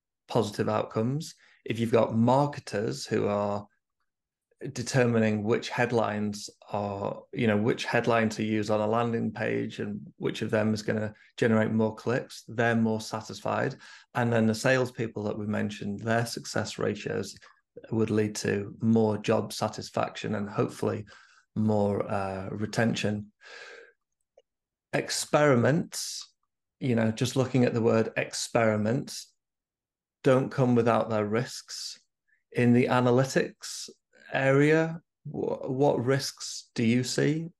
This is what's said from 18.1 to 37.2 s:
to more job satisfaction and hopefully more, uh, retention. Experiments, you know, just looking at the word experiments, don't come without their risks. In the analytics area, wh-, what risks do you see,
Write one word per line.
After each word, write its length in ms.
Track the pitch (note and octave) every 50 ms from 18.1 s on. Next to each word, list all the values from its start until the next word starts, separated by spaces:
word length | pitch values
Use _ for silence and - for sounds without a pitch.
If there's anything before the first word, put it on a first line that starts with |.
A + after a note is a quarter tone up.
| G#2+ G#2+ G#2+ G#2+ G#2
to 360 | - - G#2+ G#2 G#2 G2+ G#2+ - -
more 360 | - A2+ A2+ A2+ A2 G#2+ G#2
job 340 | G2+ - - A2 A2 G#2+ -
satisfaction 840 | - - A2+ A2 - - G#2+ - - A#2 A#2 - - - - A2 G#2+
and 140 | G#2 G2+ G2+
hopefully 560 | G#2 - A#2+ - - - A2 G#2+ G#2+ G#2 G2 - - - - _ _ _ _ _ -
more, 540 | A2 G#2+ A2 G#2+ G#2 G2+ G2+ G2+ G2+ - -
uh, 380 | G#2+ G2 G2 F#2+ F#2+ F#2+ F#2+ -
retention. 800 | - G2+ G#2+ G#2+ - A#2+ A2+ A#2+ B2 - - G#2 G#2+ G#2 - - _ _ - - - - - - - - - - _ _ _ _ _ _ _ _ _ _ _ _ _ _ _ _ _ _ _ _ -
Experiments, 1400 | D3 D#3 - - - - - - D3+ D3+ D3 C3 A#2+ A#2 B2 D3 F3 - - - - - - - - - - _ _ _ _ _ _ _ _ _ -
you 160 | - B2+ A2+
know, 160 | A2+ A2+ A2
just 240 | A2 - B2+ - -
looking 300 | C3+ B2+ - - B2+ B2
at 80 | B2 -
the 80 | A#2
word 320 | A2 A#2 A2+ A2+ A2 - -
experiments, 1160 | B2+ - - - - - - - A#2+ A2+ A2 G#2+ G#2+ G#2 G#2+ B2 D3 D3 - - - - _ _ _ _ _ _ _ _ _ _ _ _ _ _ _ _ _ _ _ -
don't 260 | C#3 B2+ C3 C3+ -
come 240 | - - B2+ B2 B2
without 340 | A#2 A#2 A#2 A2+ A2 A2 -
their 160 | A2+ G#2+ G#2
risks. 760 | G#2 G#2+ A#2 C3+ - - - - - - - - - - - _ _ _ _ _ _ _ _ _ _ -
In 180 | - A#2+ A#2+
the 140 | A#2+ B2 -
analytics 1040 | - B2 B2+ B2 B2 A#2+ C3 C3+ C#3 - F3 - - - _ - - - - - - - _ _ _ _ _ - - -
area, 680 | C3+ C3+ C3+ C3+ C#3 D3 D3+ D#3 D#3+ D#3+ E3 E3 E3 _ _ _ _ -
wh-, 460 | D3 - - - - - - - -
what 340 | C3 C3 C#3+ C#3+ - - A#2
risks 680 | B2+ C3+ C#3 C#3 - - - - - - - - _ -
do 80 | - A#2
you 200 | A2+ A#2+ B2 B2+
see, 440 | - - C#3+